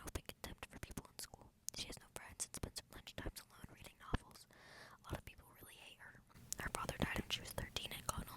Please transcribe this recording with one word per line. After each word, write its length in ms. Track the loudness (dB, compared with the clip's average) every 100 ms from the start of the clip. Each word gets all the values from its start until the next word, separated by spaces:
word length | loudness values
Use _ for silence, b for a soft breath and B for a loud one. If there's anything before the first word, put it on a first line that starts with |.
| -2
open 180 | -2 -2
contempt 400 | -4 -4 -4 -6
for 80 | -6
people 260 | -4 -4 -6
in 80 | -4
school. 300 | -6 -6 -14 -6 -4 0
She 100 | -2
has 120 | -2
no 80 | -6 -6
friends 300 | -6 0 0
and 100 | 2
spends 240 | 0 0
her 100 | -4 -8
lunch 200 | -6 0
times 260 | 0 0
alone 260 | -6 -12 -12 -10
reading 220 | -12 -10
novels. 440 | 4 4 4 -14 -14
A 560 | -16 -14 -12 -12 -12 -2
lot 80 | -2
of 60 | -2
people 200 | -12 -16 -14
really 160 | -12 -12
hate 200 | -12 -12
her. 220 | -12 -12 -14 -14 -6 0
Her 120 | 4
father 220 | 4 4 8
died 200 | 8 8
when 100 | 6
she 120 | 4
was 100 | 2 0
thirteen 360 | 2 2 0
and 120 | -4 2
got 140 | 2
an 80 | 2